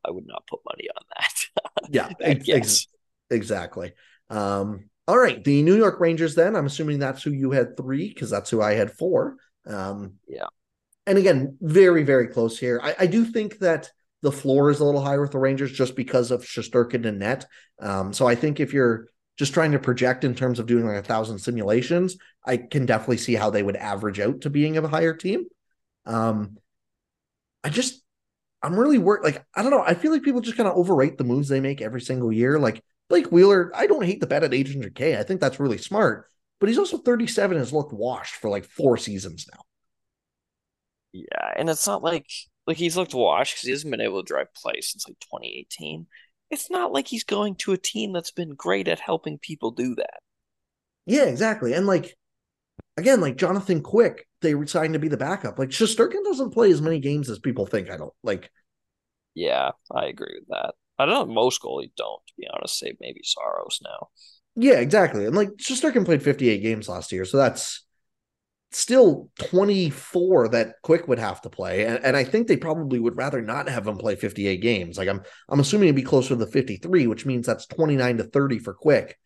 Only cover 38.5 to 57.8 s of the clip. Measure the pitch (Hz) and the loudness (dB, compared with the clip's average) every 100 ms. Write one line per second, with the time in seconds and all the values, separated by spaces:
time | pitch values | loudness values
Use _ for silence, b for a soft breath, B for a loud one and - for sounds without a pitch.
38.5 | 101 - - 135 117 - 101 95 80 - | -4 -6 0 2 2 -2 -10 -10 -14 -18
39.5 | - _ _ _ _ _ _ _ _ _ | -20 _ _ _ _ _ _ _ _ _
40.5 | _ _ _ _ _ _ 92 - - - | _ _ _ _ _ _ -20 -10 -8 -6
41.5 | - 165 156 - 202 165 165 - - - | -4 -4 -2 -2 -2 -2 -4 -6 -18 -18
42.5 | _ - 160 170 170 180 131 104 76 131 | _ -8 -4 -2 -2 -4 2 2 4 0
43.5 | - 123 139 151 120 107 98 - 69 69 | -4 -6 -6 -6 -6 -4 -6 -4 -6 -6
44.5 | - - - - - - - - - 60 | -10 -8 -8 -8 -10 -14 -16 -16 -14 -14
45.5 | - - - 76 156 165 b b _ _ | -16 -18 -16 -12 -14 -16 b b _ _
46.5 | 294 - 359 349 - 269 226 - 202 208 | -12 -8 -6 -4 -4 -6 -10 -4 -4 -4
47.5 | 190 - 185 - 214 214 180 170 - 165 | -6 -4 -4 -4 -6 -6 -6 -8 -10 -10
48.5 | 139 175 196 180 165 - 165 156 147 - | -8 -4 -2 -2 -4 -4 -6 -6 -14 -14
49.5 | 156 117 120 127 120 - 50 _ _ _ | -8 -8 -4 -6 -4 -10 -12 _ _ _
50.5 | _ _ _ _ _ - 254 247 127 220 | _ _ _ _ _ -2 2 2 2 -2
51.5 | 214 123 143 196 180 - _ _ _ _ | 0 -2 0 2 2 -2 _ _ _ _
52.5 | _ _ - - - 196 262 156 123 175 | _ _ -20 -14 -2 4 4 2 0 0
53.5 | 196 196 170 - 214 220 - - _ 165 | 0 0 -2 2 2 2 0 -20 _ 0
54.5 | 147 147 170 160 160 151 135 139 190 113 | 0 -2 -2 0 -2 -2 -2 -4 -6 -8
55.5 | - 135 - 220 - 262 381 403 277 262 | -6 -6 0 0 2 0 0 -4 -2 -2
56.5 | 226 220 156 156 160 135 147 131 107 135 | 4 6 6 2 -2 -2 -2 -4 -6 -4
57.5 | 123 98 107 | -4 -2 -4